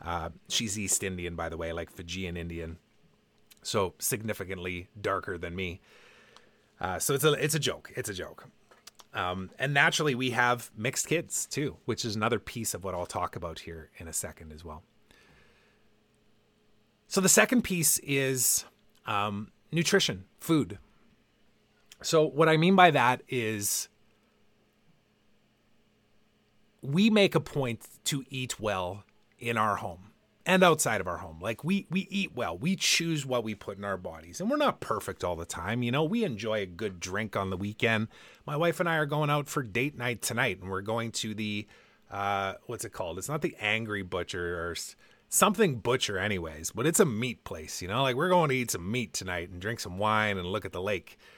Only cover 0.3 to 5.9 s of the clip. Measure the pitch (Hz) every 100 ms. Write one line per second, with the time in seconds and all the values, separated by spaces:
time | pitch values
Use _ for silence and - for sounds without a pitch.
0.3 | 80 - - 117 104 98 - 98 92 87
1.3 | 85 82 80 82 82 82 - 87 90 92
2.3 | 85 85 85 82 82 _ _ _ _ _
3.3 | _ _ - - 113 95 - - 117 110
4.3 | 104 92 92 90 90 87 - 101 98 92
5.3 | 87 85 87 92 82 -